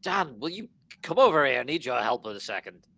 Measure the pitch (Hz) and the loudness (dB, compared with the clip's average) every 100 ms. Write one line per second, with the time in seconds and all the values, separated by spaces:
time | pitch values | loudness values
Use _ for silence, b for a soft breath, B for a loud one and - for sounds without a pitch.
0 | - 190 170 113 147 180 220 _ _ - | -2 -2 -2 -4 -8 -8 -14 _ _ -18
1 | - 165 254 160 143 123 123 160 131 123 | -4 4 6 6 4 2 -2 -4 -2 -2
2 | 110 - 110 101 - 98 95 90 _ | 0 -2 -4 -12 -8 -8 -10 -18 _